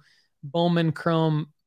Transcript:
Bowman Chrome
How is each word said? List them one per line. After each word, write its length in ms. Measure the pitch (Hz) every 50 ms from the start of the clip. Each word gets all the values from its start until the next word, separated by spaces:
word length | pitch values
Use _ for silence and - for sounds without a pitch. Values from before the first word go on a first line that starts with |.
| - _ _ _ _ _ _ _ -
Bowman 480 | 143 131 170 170 175 170 170 170 160
Chrome 600 | 156 - - 170 165 160 160 160 156 151 156 - _ _ _